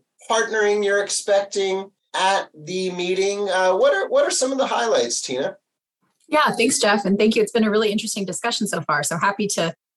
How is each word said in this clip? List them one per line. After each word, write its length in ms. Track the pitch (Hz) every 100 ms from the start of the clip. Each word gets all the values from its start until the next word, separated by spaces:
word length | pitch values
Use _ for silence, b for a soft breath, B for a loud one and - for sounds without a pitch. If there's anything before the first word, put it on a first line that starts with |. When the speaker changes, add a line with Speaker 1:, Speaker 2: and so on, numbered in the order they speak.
| _ _ -
Speaker 1:
partnering 560 | 226 208 220 208 208 202
you're 180 | 202
expecting 880 | 196 - - 196 196 202 196 190 196 _ _ 160
at 320 | 190 196 -
the 380 | 151 151 185 185
meeting. 580 | 180 180 185 196 202 196
Uh, 260 | 185 185 185
what 180 | 277
are, 140 | 381 -
what 160 | 262
are 80 | 294
some 220 | - 262
of 40 | 269
the 100 | -
highlights, 520 | - 233 160 120 -
Tina? 360 | - 127 180 - _ _ _ _ _ _ -
Speaker 2:
Yeah, 200 | 302 262
thanks, 280 | - 240 -
Jeff. 240 | 214 208
And 160 | 190 202
thank 160 | 220 226
you. 60 |
It's 100 | 208
been 140 | 233 220
a 40 |
really 220 | 214 214
interesting 320 | 214 220 214
discussion 440 | 185 180 233 240 208
so 120 | 170
far. 200 | 151 147
So 140 | 147 165
happy 300 | 202 202 202
to 260 | - 165 - _